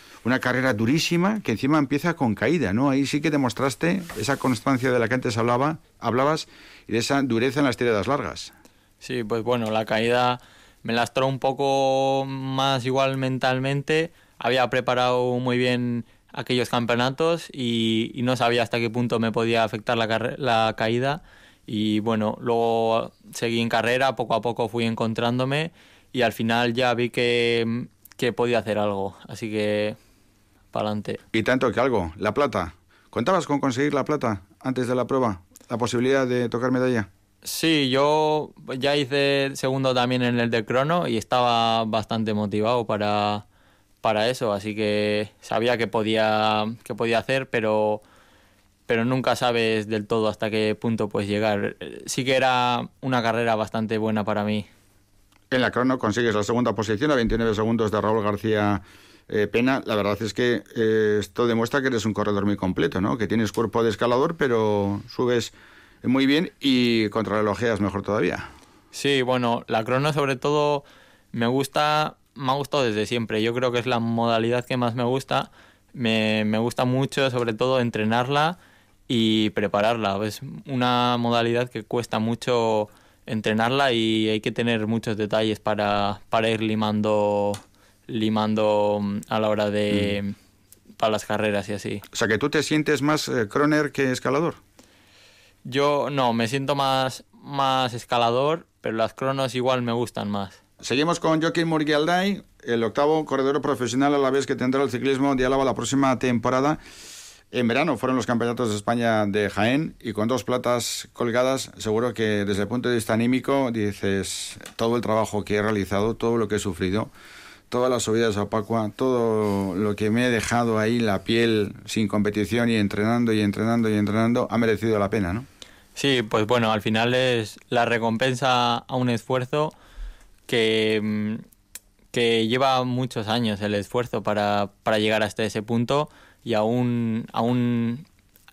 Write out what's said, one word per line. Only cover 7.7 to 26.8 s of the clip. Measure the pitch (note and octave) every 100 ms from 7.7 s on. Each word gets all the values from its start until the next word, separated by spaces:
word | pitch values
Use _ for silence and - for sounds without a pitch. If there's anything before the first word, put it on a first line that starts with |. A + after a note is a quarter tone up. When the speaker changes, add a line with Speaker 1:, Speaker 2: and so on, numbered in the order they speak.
| A#2
Speaker 1:
tiradas | A#2+ G#2+ F#2+
largas. | C#3 G2 - - - - _ _ _
Speaker 2:
Sí, | - B2+
pues | G#2+ A#2
bueno, | A2 B2 A2
la | A2
caída | G#2+ A2 A#2 B2 B2 B2 - - - _
me | A#2
lastró | A#2 A#2 - C3+
un | C3+
poco | C3+ C3+ C#3 C3+ C3+ C3+ C3+ C3+ C3+
más | C3+ C3+ C3+ C3+ C3+ A#2+
igual | C3 C3+ C3+
mentalmente. | C3 C3 C3 C3 C3 C#3+ C#3 D#3 E3 - _ -
Había | A#2 B2+ B2
preparado | B2+ B2 B2 B2 B2 B2 B2
muy | B2+ B2
bien | B2 B2 A#2+ A#2+ - _ _
aquellos | - B2 B2 A#2
campeonatos | B2 A#2 A#2+ B2+ C3+ E3 E3+ -
y, | - A#2+ A#2 A2+ A2 A2+
y | -
no | B2 B2
sabía | A#2+ A#2+
hasta | A2+ A#2+
qué | A#2
punto | A#2+ A#2+ A#2
me | A2+
podía | A2 A2+ A#2
afectar | A2 A2 G#2 A#2
la | A2
carre-, | A2 A2 -
la | C3+ A2+ A2 A2
caída. | A2 A#2+ C3+ D3 - - - _ -
Y | G#2+ G#2+ G#2+
bueno, | G#2+ A2+ G#2+ -
luego | B2 A#2 A#2 A2+ A2+ A2+ A#2+ - -
seguí | - A#2 A#2
en | A#2
carrera, | A#2+ A#2 B2+ C3+ B2+
poco | A2+
a | A2+
poco | A#2+ A2+ A#2
fui | A#2 A2+
encontrándome | A2+ A2+ A2+ A#2 B2 C3 C#3+ E3 - - - _
y | C3
al | A#2
final | - A2+ A#2 A#2+
ya | A#2